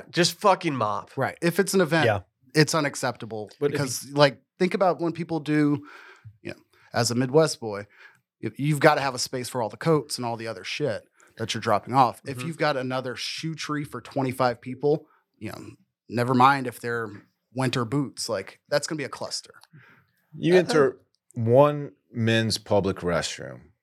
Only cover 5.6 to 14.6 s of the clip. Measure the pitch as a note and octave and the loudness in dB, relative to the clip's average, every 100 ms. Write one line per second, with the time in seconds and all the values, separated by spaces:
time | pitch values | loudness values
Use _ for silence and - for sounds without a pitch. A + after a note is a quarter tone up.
5.6 | D3 C#3+ - - - - G#2+ _ G#2+ - | 2 2 -4 -20 -20 -20 -20 _ -14 -14
6.6 | _ _ _ - A2+ A#2+ C3 C#3+ D#3+ - | _ _ _ -4 -2 0 2 4 4 0
7.6 | A2+ G2+ G2+ _ - _ _ _ A2+ - | -8 -10 -12 _ -20 _ _ _ -10 -4
8.6 | C#3+ D3+ D#3 D3 C3+ B2 - C3 A#2 B2+ | -2 4 4 4 -2 -4 -6 -6 -6 -4
9.6 | A2 A2 E3+ D#3 D3 - B2 A#2 A2+ G2 | -6 -4 0 0 0 -6 -6 -6 -8 -10
10.6 | F#2 - D3 G2 - _ _ - A2 A#2 | -10 -6 -4 -4 -10 _ _ -10 -6 -4
11.6 | A2+ G2+ - C3 B2 G2 C3 B2+ B2+ D#3 | 0 0 2 4 4 2 -10 -8 -8 -4
12.6 | D3+ C3+ B2+ B2+ B2+ A2+ - - D#3+ D#3 | -2 -2 -4 -6 -6 -8 -10 -8 -8 -8
13.6 | - D3 - B2 - - C3 B2 B2+ A#2 | -6 -6 -6 -12 -10 -4 -4 0 0 0